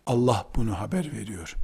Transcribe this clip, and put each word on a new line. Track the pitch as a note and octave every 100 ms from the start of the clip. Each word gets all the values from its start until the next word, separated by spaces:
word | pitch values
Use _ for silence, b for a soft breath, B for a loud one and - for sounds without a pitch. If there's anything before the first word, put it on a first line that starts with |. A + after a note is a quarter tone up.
| -
Allah | A#2+ B2 G#2+ - B2
bunu | A2 F#2
haber | G#2+ F#3 D3+
veriyor." | A2+ G#2 F#2+ E2+ -